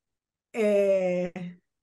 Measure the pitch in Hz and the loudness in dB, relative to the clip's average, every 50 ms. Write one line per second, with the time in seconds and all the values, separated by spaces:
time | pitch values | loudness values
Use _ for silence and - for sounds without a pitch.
0 | _ _ _ _ _ _ _ _ _ _ - 247 220 208 208 202 202 196 196 190 | _ _ _ _ _ _ _ _ _ _ -4 -2 0 2 2 4 4 4 2 2
1 | 185 180 180 180 180 180 - - 180 175 180 - _ _ _ _ | 0 0 0 -2 -2 -4 -6 -10 -12 -12 -14 -16 _ _ _ _